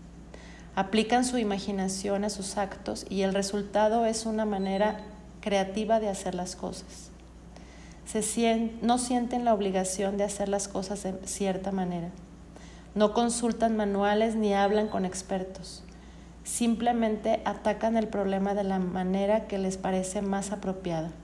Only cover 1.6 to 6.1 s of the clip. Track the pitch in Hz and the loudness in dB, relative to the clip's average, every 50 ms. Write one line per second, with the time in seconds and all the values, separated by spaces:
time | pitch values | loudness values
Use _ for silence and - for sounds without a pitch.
1.6 | - 214 202 196 190 190 190 - - 202 202 196 202 214 202 - 190 - - 208 | -2 -4 -2 -2 -2 -2 -2 -2 -2 -2 0 0 0 -2 -4 -4 -8 -6 -2 -2
2.6 | 202 196 - - - 214 214 214 - - 196 196 190 190 190 202 196 196 - 208 | -2 -4 -4 -8 -6 -6 -6 -6 -6 -4 0 0 2 2 2 0 0 0 -2 -4
3.6 | 202 202 - 202 214 214 220 233 233 220 220 226 - 226 220 214 220 214 202 190 | -2 0 2 4 4 6 4 4 2 2 2 0 -2 -2 0 0 0 0 0 0
4.6 | 190 196 196 196 208 214 208 - - - - - - - - - - 214 202 196 | 0 0 2 2 2 2 0 -2 -8 -14 -14 -16 -16 -18 -14 -8 -4 0 2 2
5.6 | 190 190 196 214 214 208 226 226 214 202 | 2 0 0 -2 2 4 4 4 4 2